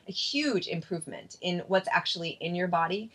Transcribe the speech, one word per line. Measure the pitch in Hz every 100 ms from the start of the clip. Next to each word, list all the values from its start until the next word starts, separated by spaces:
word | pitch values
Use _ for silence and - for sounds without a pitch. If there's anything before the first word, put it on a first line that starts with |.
| -
a |
huge | 185 - 285 302 208 -
improvement | 170 - 170 151 - - -
in | 180 175 -
what's | 190 190
actually | 175 - 175 165 -
in | 170 175
your | 180
body. | 170 165 196 226